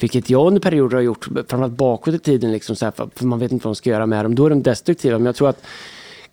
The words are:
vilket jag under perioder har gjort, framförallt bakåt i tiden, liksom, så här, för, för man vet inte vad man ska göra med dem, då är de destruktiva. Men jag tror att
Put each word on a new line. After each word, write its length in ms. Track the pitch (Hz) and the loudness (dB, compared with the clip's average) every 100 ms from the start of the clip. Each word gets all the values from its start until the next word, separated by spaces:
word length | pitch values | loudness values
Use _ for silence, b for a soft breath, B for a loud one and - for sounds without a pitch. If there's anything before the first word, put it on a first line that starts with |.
vilket 300 | 113 123 - | -2 -2 2
jag 160 | 127 165 | 4 4
under 140 | 196 | 4
perioder 360 | 190 160 127 127 | 2 2 2 2
har 60 | |
gjort, 220 | 120 110 - | 0 -2 -6
framförallt 380 | - - 127 131 | -8 -4 -4 -4
bakåt 420 | 120 131 117 - | 0 0 0 -2
i 40 | 160 | -2
tiden, 340 | - 131 117 | 0 0 0
liksom, 240 | 110 - 107 | -2 -4 -4
så 80 | |
här, 80 | 110 | -4
för, 160 | - 110 | -6 -10
för 100 | - 127 | -4 -2
man 120 | 120 | -2
vet 140 | 120 | -2
inte 120 | 123 | -2
vad 60 | 110 | -4
man 40 | |
ska 160 | 104 127 | -4 -2
göra 160 | 107 110 | 0 0
med 180 | 107 | 0
dem, 100 | 107 | 0
då 120 | 117 151 | 2 4
är 40 | |
de 120 | 147 | 4
destruktiva. 560 | 127 113 - 170 135 113 | 2 0 -2 0 0 2
Men 80 | 120 | 0
jag 100 | 120 | 2
tror 120 | 143 | 0
att 140 | 131 B B B B B B B | 0 B B B B B B B